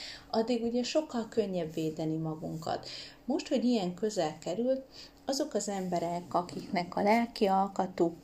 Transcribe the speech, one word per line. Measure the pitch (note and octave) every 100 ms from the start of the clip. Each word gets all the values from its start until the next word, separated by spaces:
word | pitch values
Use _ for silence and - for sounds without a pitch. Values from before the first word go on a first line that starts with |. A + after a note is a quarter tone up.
| - - -
addig | A3 A3+ A#3+
ugye | A#3 A#3+
sokkal | B3 D#4 D#4 A#3+ A3
könnyebb | - G3+ F3+ D#3+
védeni | D#3+ D#3 D#3+ D#3 D#3+
magunkat. | D#3+ D#3+ E3 D#3+ D#3+ - - - - - -
Most, | D#4 -
hogy | C4
ilyen | A#3 A#3 F3+
közel | F3+ G#3+ G3+ D#3 D#3
került, | - F#3 B3 C4 - - - - -
azok | C#4 D4
az | G#3 G#3
emberek, | G3 F#3 E3+ E3+ F3 F3
akiknek | E3+ F3 F#3 - F#3 F3 -
a |
lelki | G3+ A3+ A#3 - G3
alkatuk | F#3+ G3 F#3+ F#3 - E3+ E3+